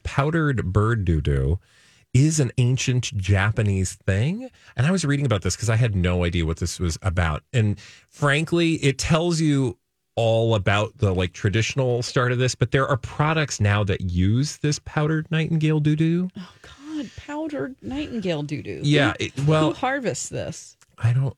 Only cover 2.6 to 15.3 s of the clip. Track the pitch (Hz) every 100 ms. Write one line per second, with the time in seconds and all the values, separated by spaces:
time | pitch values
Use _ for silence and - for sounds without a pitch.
2.6 | 120 131 - 123 - 101 92 98 104 110
3.6 | 104 98 90 - - 95 135 214 254 _
4.6 | - - 143 190 147 143 139 101 92 -
5.6 | 110 110 120 98 87 90 87 85 80 82
6.6 | 87 - 87 78 92 85 82 73 _ 123
7.6 | 104 98 - - _ - 143 147 165 170
8.6 | 165 160 139 135 - 156 175 160 156 139
9.6 | 127 - _ _ _ - 113 113 113 110
10.6 | 95 101 107 - 101 92 92 - 104 107
11.6 | 110 139 127 120 120 135 123 123 127 -
12.6 | 123 135 135 131 - - 151 160 147 -
13.6 | 101 104 98 92 92 87 95 117 151 -
14.6 | 147 151 - 156 151 156 156